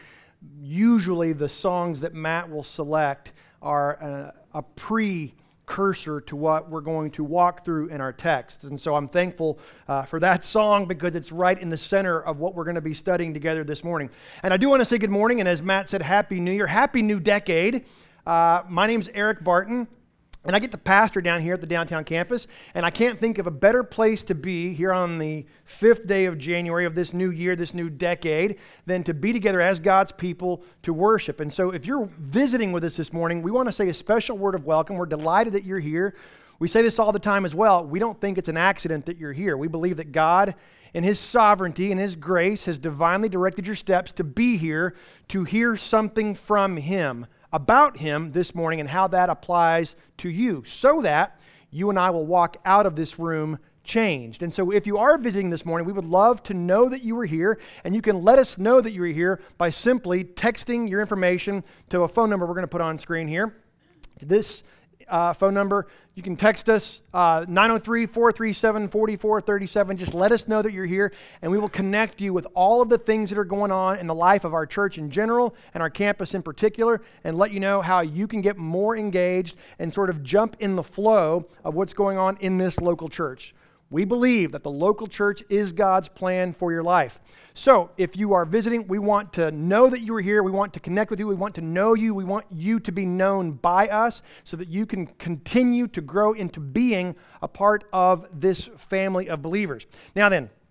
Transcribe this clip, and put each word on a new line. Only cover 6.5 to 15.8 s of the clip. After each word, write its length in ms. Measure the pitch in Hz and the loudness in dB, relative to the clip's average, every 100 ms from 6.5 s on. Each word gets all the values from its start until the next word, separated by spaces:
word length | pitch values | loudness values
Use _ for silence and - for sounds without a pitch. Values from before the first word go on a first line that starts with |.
| 156 165 | 0 -4
we're 140 | 156 | -10
going 280 | 151 160 151 | -6 -6 -6
to 140 | - | -6
walk 400 | 147 170 175 175 | -2 2 2 0
through 240 | - 160 151 | -6 -4 -4
in 100 | 151 | -6
our 140 | 131 | -8
text. 520 | 123 170 139 - - | -4 -2 -2 -4 -16
And 140 | 143 143 | -14 -8
so 160 | 165 | -2
I'm 140 | 147 143 | -2 0
thankful, 500 | 175 180 175 160 147 - - - | 0 -2 -2 -4 -6 -12 -14 -6
uh, 140 | 139 | -6
for 180 | 131 160 | -4 0
that 240 | 180 175 | 2 2
song 400 | - 214 214 202 | 0 2 4 2
because 300 | 180 170 175 | 0 -4 -4
it's 180 | 165 - | -6 -8
right 260 | 165 180 190 | 0 0 0
in 120 | 180 | -4
the 80 | 156 | -8
center 420 | - 196 185 165 | -2 0 0 -2
of 180 | 165 147 | -4 -4
what 160 | 175 | -6
we're 100 | 175 | -6
gonna 180 | 160 170 | -6 -6
be 100 | 156 | -6
studying 400 | 151 - 175 165 | -6 -2 -2 -2
together 320 | 151 156 160 | -4 -4 -2
this 180 | 147 147 | -4 -6
morning. 280 | 170 165 135 - - - | -6 -6 -6 -12 -20 -6
And 100 | 190 | 0
I 60 | 185 | 2
do 100 | 277 | 6
wanna 160 | 269 | 4
say 140 | 247 240 | 4 2
good 100 | 208 | 2
morning, 320 | 202 220 240 | 2 2 2
and 80 | 180 | 2
as 140 | 170 | 0
Matt 260 | 180 196 | 2 0